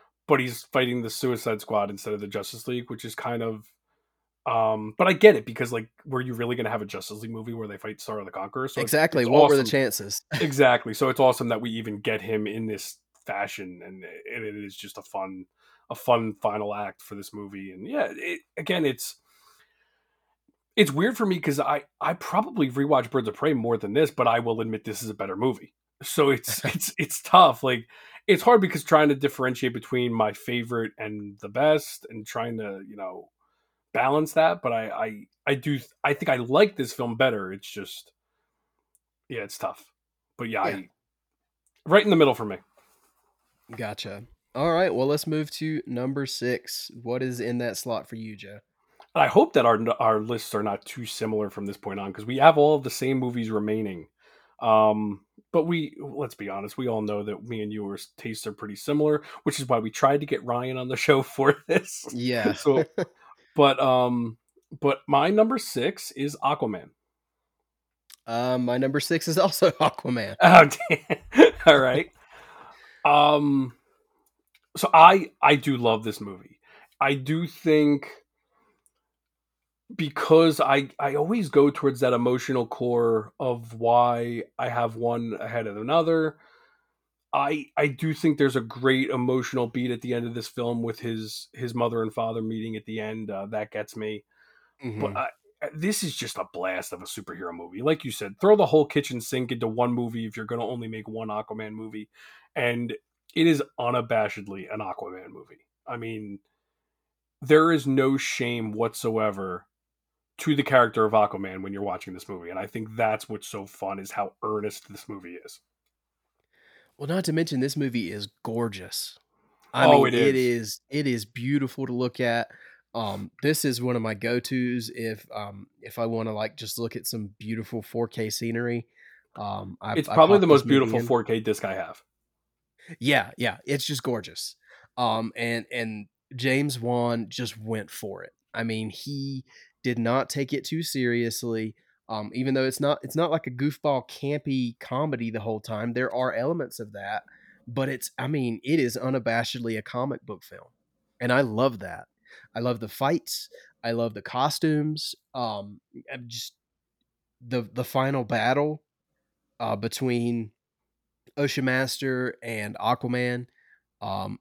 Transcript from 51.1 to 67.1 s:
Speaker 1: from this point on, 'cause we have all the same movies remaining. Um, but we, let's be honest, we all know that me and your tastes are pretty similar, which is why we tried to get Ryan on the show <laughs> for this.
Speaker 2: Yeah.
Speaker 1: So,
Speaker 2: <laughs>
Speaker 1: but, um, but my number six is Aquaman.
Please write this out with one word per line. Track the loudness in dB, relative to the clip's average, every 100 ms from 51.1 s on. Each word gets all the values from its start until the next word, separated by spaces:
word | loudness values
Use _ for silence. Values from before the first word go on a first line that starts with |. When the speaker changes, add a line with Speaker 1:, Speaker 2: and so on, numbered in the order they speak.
| -6 -2 -2 -4
Speaker 1:
from | -6 -10
this | -8
point | -8 -8
on, | -8
'cause | -10 -6
we | 4
have | 6 8
all | 6 4
the | 0
same | -4 -2 0
movies | 0 -2 -2
remaining. | -2 0 -2 -4 -8 -14 _ _ _ _ -4
Um, | 4 6 6 4 -2 -6 _ _ _
but | 0
we, | 2 0 -4 -8
let's | -12 -8 -8 -8
be | -10
honest, | -8 -10 -6
we | -4
all | -2
know | -2 -4
that | -6 -8
me | -8 -8
and | -6
your | -8 -8 -10 -14 -12
tastes | -10 -10 -10
are |
pretty | -10 -12 -8
similar, | -2 2 2 0 -4 -8
which | -4 -4
is | 0
why | 0
we | 0
tried | 2 4 4
to | 0
get | -4
Ryan | -2 -2 -2 -6
on | -4
the | 0
show | 4 4
<laughs> |
for | 4 2 2 2 2
this. | 0 0 -12 -10
Speaker 2:
Yeah. | -4 -2 0 0
Speaker 1:
So, | 0 2 4 2 -2 -8 _
Speaker 2:
<laughs> | -20 _ _ 4
Speaker 1:
but, | 4 6
um, | 4 4 4 0 -4 -8 _ _ _ -2
but | -2 0 2
my | 2 4
number | 4 4 0
six | -4 -2 -2 -4 -10
is | -6 -6 -2
Aquaman. | -2 0 -2 -4 -10 _ _